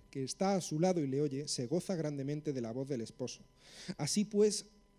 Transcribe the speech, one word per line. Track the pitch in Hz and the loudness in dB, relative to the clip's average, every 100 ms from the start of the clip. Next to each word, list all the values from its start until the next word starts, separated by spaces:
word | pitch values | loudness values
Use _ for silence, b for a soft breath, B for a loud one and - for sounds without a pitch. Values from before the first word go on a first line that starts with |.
| - | -10
que | 139 | -6
está | 131 - 190 196 | -4 0 2 2
a | |
su | - 156 | 0 2
lado | 185 175 | 4 4
y | 139 | 2
le | 135 | 2
oye, | 151 131 147 | 0 0 -4
se | - 120 | -2 0
goza | 170 - 175 | 0 0 -2
grandemente | 151 143 135 151 151 | -2 -2 -4 -2 -2
de | 131 | -2
la | 113 | -4
voz | 120 135 | -4 -4
del | 131 | -4
esposo. | 110 - 123 - - _ B B B B | -6 -6 -6 -8 -18 _ B B B B
Así | 143 - | 0 0
pues, | 208 202 208 208 - - _ | 2 4 4 4 -8 -18 _